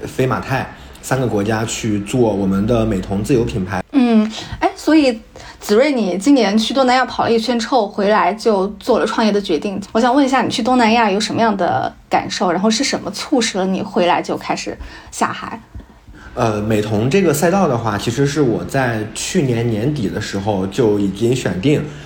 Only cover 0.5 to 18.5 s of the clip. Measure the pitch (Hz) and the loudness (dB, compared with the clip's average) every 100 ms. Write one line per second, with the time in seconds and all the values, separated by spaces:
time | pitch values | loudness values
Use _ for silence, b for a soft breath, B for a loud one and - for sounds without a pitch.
0.5 | 127 101 B B - - 131 123 104 101 | -4 -6 B B -14 -4 -2 0 0 0
1.5 | 110 113 - 110 104 98 131 117 98 98 | -2 -2 -4 -4 -4 -2 0 2 2 0
2.5 | 95 107 120 110 95 92 98 113 131 120 | 0 2 2 0 -2 -2 -4 0 0 0
3.5 | - 98 92 - 294 240 220 214 220 B | -2 -4 -6 -2 2 4 4 2 -2 B
4.5 | B 359 - - 311 269 226 - B B | B -4 -2 2 4 4 0 -6 B B
5.5 | - - 214 294 262 190 180 285 277 196 | -10 2 4 4 2 0 0 4 6 6
6.5 | 214 220 269 254 254 254 - - 233 226 | 2 2 2 4 4 2 0 2 2 2
7.5 | 233 220 262 208 208 202 214 175 214 233 | -2 0 0 2 0 2 4 2 0 2
8.5 | 202 196 208 - 214 151 - 214 202 196 | 2 0 -4 0 2 2 2 2 2 0
9.5 | - 208 196 - 220 247 269 269 262 214 | -2 -2 -6 -4 2 4 4 2 2 0
10.5 | - 240 254 220 233 214 196 214 - 226 | -2 2 4 4 4 2 2 -2 0 0
11.5 | 202 170 131 - - - 185 - - 185 | 0 0 0 -4 -8 -4 -2 -2 -2 0
12.5 | 175 214 220 277 - - 202 - 269 220 | 2 0 0 -2 -4 -6 -10 -2 0 0
13.5 | 196 190 185 - - 175 156 185 147 - | -2 -2 -2 -2 0 2 2 -2 -6 -6
14.5 | 156 - 170 B B B - 160 - - | -6 -6 -12 B B B -4 -4 -4 -10
15.5 | 226 - - - - - B B - 117 | -14 -16 -18 -18 -20 -20 B B -2 -2
16.5 | 104 107 110 110 104 127 196 175 143 175 | 0 0 0 0 0 2 2 2 2 2
17.5 | 196 170 120 110 101 117 120 139 147 131 | 2 2 0 -2 -4 -2 0 0 2 0